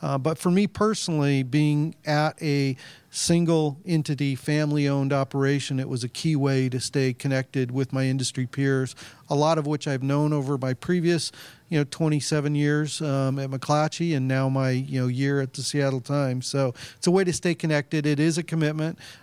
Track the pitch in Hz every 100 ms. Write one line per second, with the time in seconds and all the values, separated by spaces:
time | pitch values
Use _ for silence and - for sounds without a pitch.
0 | 147 139 139 160 180 180 208 - 214 208
1 | - 156 143 139 127 147 151 147 156 -
2 | 151 147 156 - 156 143 139 131 - -
3 | _ - - 170 170 165 151 139 185 165
4 | 147 139 143 127 - 151 151 147 143 139
5 | 135 139 135 139 135 143 - 135 131 127
6 | 120 - 165 151 135 135 131 123 - 147
7 | 131 123 143 135 131 139 123 127 131 135
8 | 131 135 123 - 127 - 139 135 131 -
9 | - - - 143 151 160 147 147 151 135
10 | 135 143 151 151 135 139 131 127 - 180
11 | 170 170 - - - - _ 160 139 -
12 | 160 151 - 156 143 147 147 147 151 -
13 | 156 139 135 139 135 131 - 151 156 -
14 | 170 147 131 131 135 135 131 127 135 135
15 | 127 123 139 139 131 - 123 147 139 131
16 | 120 143 139 127 127 139 131 - - -
17 | - 185 180 160 175 165 165 151 - 156
18 | 147 147 160 160 165 165 151 156 156 -
19 | - -